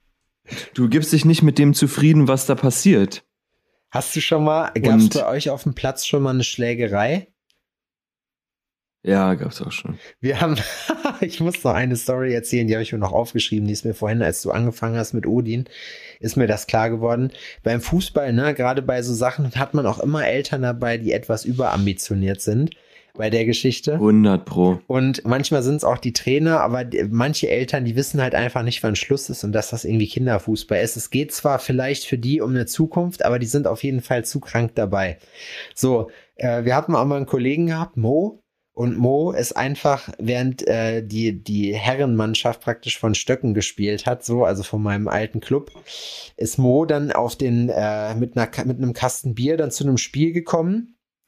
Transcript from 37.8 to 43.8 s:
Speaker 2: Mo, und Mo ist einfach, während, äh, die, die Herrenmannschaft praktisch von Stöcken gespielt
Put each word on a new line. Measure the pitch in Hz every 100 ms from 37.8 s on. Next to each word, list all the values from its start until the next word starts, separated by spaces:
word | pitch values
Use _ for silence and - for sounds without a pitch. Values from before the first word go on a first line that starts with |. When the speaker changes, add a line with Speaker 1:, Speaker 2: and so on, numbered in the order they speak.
| 175 -
Speaker 2:
Mo, | 110 147 208 - _ _ _
und | - 123 117
Mo | 123 139 170
ist | 185 156 -
einfach, | 131 143 147 139 - -
während, | 113 123 131 127 -
äh, | 113 113 113 110
die, | 107 113 95
die | - 104 101 104
Herrenmannschaft | 107 131 139 113 110 110 120 113
praktisch | - 117 120 -
von | 113
Stöcken | 104 - 131 123
gespielt | 104 - -